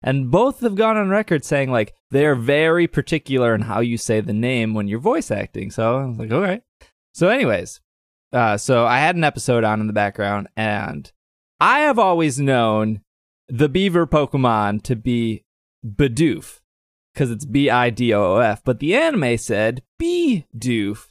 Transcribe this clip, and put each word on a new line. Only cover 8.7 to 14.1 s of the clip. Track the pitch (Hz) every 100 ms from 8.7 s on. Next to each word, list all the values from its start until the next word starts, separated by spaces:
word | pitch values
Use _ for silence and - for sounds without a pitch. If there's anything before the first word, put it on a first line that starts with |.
| 127
I | 117 123
had | 156 175
an |
episode | 156 - - 120
on | 110 107
in | 107
the |
background, | 104 104 98 101 101 98 -
and | 110 104 104 76 - _ _ _ _ _
I | 175 262
have | 302 240
always | 196 175 160 127
known | 139 131 113 107 110 107 _ _ _ _ _
the | 120 147
beaver | 139 196 175
Pokemon | 165